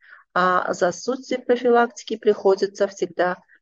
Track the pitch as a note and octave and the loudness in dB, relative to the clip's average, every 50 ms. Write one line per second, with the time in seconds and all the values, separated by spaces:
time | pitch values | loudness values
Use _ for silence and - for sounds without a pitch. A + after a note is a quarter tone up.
0 | _ - - - _ _ - F#3 F3+ F#3 F3+ F3+ - - F#3 - F#3+ F3+ F3 - | _ -20 -20 -20 _ _ -2 0 2 2 2 0 0 -2 -2 -2 -2 -2 -2 -4
1 | - A#3+ C4 C4 C4 - C4 B3 - - B3 A#3+ B3 A#3+ A#3+ A#3+ A#3+ A#3+ - - | -6 -8 -8 -8 -6 -8 -8 -4 -2 -2 0 0 2 2 4 4 2 0 -4 -10
2 | - - - - - G#3+ G#3 - - G3 G3 F#3+ G3 G3 - - G3+ G3+ G3+ - | -10 -10 -10 -2 0 0 0 2 2 2 4 4 0 -2 0 -2 -2 -2 -2 -4
3 | F3+ E3+ - - F3 F3+ F3+ - _ _ _ _ | -8 -4 -2 -2 -2 -2 -2 -6 _ _ _ _